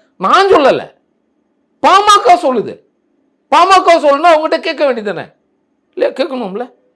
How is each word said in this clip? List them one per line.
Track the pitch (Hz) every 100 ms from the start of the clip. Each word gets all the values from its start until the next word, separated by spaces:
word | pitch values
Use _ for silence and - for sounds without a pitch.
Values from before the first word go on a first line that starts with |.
| _ -
நான் | 190 330 392
சொல்லல, | 349 254 143 - _ _ _ _ _ _ _ _ -
பாமக | 294 392 415 403 - -
சொல்லுது. | 277 240 127 - _ _ _ _ _ _ -
பாமக | 302 359 381 359 330
சொல்லணும்னா | 285 277 349
அவங்ககிட்ட | 311 311 330
கேட்க | 330 285 285
வேண்டியதானே? | 233 208 160 110 _ _ _ _ _ _ 359
இல்லையா, | -
கேட்கணும்ல. | - 330 254 196 202 247 _ _